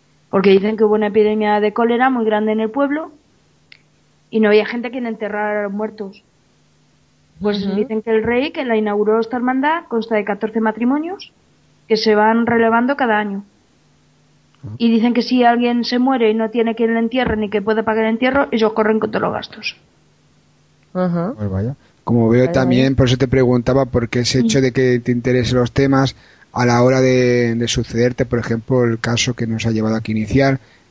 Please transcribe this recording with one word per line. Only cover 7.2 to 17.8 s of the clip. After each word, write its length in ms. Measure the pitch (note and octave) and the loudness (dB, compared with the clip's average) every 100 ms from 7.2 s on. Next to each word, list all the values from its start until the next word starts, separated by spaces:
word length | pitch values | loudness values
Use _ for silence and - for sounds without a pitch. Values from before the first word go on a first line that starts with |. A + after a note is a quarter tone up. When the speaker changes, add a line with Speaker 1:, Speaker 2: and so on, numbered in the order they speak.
| _ D#3 | _ -8
Speaker 1:
Pues 240 | G#3 G3+ | -4 -4
Speaker 2:
Ujú. 100 | G3 G3+ | -2 -2
Speaker 1:
dicen 260 | C4 A3 | -2 -4
que 80 | A3+ | 0
el 120 | A3 | 0
rey, 280 | A3+ A#3+ D4+ | 0 -2 -2
que 140 | E4 | -4
la 120 | B3+ A3 | -2 -2
inauguró 440 | G#3+ G3+ G#3 A3 | 0 0 0 0
esta 160 | A3+ B3 | 0 -2
hermandad, 480 | B3 C4 D4 E4+ E4+ | -2 0 0 -2 -4
consta 260 | A#3 A3 G#3+ | -6 -2 -2
de 80 | |
catorce 360 | G#3 G3+ A3 A3 | -2 -6 -4 -2
matrimonios 720 | A3 A3 A#3+ D4 E4 G4+ - _ _ _ _ _ - | -2 0 -2 -2 -4 -10 -16 _ _ _ _ _ -2
que 80 | G#3+ | 0
se 180 | A3 | 2
van 320 | G#3 G#3+ A3+ A3+ | 4 4 2 2
relevando 500 | A#3 A3+ A3+ B3 C#4 | 2 2 2 0 0
cada 220 | A#3+ G#3+ | 0 0
año. 260 | G#3 G3 G3+ _ _ _ _ _ _ _ _ _ _ _ | -2 -8 -12 _ _ _ _ _ _ _ _ _ _ _
Speaker 3:
Ujú. 100 | G#2 A2+ | -14 -2
Speaker 1:
Y 120 | A#3 | 0
dicen 240 | A3+ A#3+ | 2 2
que 80 | A#3+ | 0
si 220 | A#3 B3+ | 0 2
alguien 400 | A#3+ A#3+ A#3+ A#3+ | 4 4 0 0
se 140 | A3+ B3 | -2 0
muere 320 | B3+ C4 A3 | 0 2 2
y 40 | |
no 160 | A3 A3 | 0 -2
tiene 240 | A#3 A3+ | -2 -2
quien 200 | A3+ A3+ | 0 0
le 60 | A3+ | 0
entierre 360 | A3+ B3+ A#3+ G#3+ | 0 -2 -2 -2
ni 120 | G3+ | -2
que 120 | G#3 | -4
pueda 200 | G3+ A3 | -2 -2